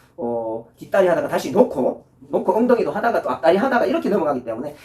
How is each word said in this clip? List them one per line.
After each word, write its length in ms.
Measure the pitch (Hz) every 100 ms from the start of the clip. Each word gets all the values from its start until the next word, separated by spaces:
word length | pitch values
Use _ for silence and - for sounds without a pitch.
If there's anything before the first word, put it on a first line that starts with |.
| _ -
어, 500 | 120 117 113 110 - -
뒷다리 300 | - 202 185
하다가 200 | 156 139
다시 240 | 170 -
놓고, 540 | 170 - 135 120 - - _ 139
놓고 260 | 160 - 220
엉덩이도 340 | 247 226 156
하다가 320 | 202 233 214
또 80 | 139
앞다리 260 | - 160 196
하다가 280 | 269 240 -
이렇게 220 | 330 226
넘어가기 360 | 202 151 127
때문에 300 | 113 113 - -